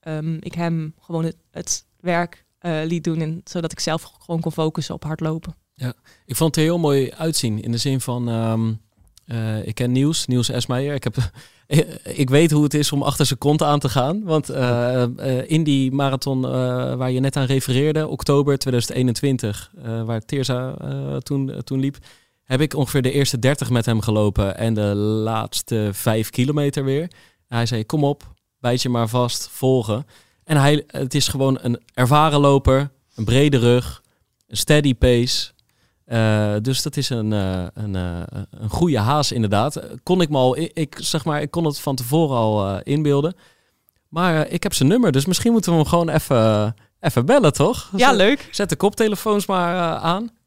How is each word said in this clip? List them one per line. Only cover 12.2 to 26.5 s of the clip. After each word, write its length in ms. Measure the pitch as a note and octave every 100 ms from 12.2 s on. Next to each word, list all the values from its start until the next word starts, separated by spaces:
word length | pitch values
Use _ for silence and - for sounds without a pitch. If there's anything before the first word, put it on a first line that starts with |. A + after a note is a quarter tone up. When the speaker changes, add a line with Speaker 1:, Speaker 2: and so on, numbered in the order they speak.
Speaker 2:
ik 60 | C3
weet 200 | C#3 E3
hoe 120 | D3+
het 120 | D3
is 180 | D3+ D3
om 100 | C#3+
achter 240 | C#3 - C3+
zijn 120 | B2+
kont 240 | C#3+ D3+
aan 160 | D3 D3
te 100 | C#3+
gaan, 340 | C#3 B2+ G3
want, 240 | G3+ D#3 -
eh, 540 | C3+ B2 A#2+ A#2+ B2+
eh, 480 | B2 B2+ C3+ B2+ -
in 140 | D#3+
die 280 | D3+ C#3 C3
marathon, 520 | C3+ C#3 C3 - C3
eh, 60 | B2+ B2+ B2+ B2 B2+
waar 160 | B2+ B2+
je 100 | B2+
net 160 | C3+ C#3+
aan 80 |
refereerde, 640 | B2+ C3+ - B2+ D3+ D3+ D#3
oktober 500 | - - C#3+ D3 C#3
tweeduizend 380 | - B2 A#2 C3
eenentwintig, 760 | B2+ A2+ C#3+ C3 G#2+ G2+ - -
eh, 200 | A#2+ A2+
waar 180 | A2+ A2+
Tirza, 500 | - C#3+ B2+ B2 B2+ -
eh, 360 | C#3+ C#3 C#3 C#3
toen, 340 | - C#3 C3+
eh, 80 | C3+
toen 220 | C3 C3+
liep, 160 | C3+ C#3 - - _ _
heb 160 | _ C3
ik 140 | D3+
ongeveer 280 | C#3 C3+ D3
de 100 | B2+
eerste 260 | C#3+ C3+ B2+
dertig 320 | B2 D3 A#2
met 160 | A#2+ A2+
hem 140 | A2+
gelopen 560 | G2+ G#2+ G#2 G2 G2 F#2
en 180 | A2+
de 200 | G#2+ G#2 G2+ G#2 A2
laatste 640 | A2 A2+ A2 - - A2+ G#2+
vijf 380 | G2 - A2+ A2
kilometer 540 | - B2+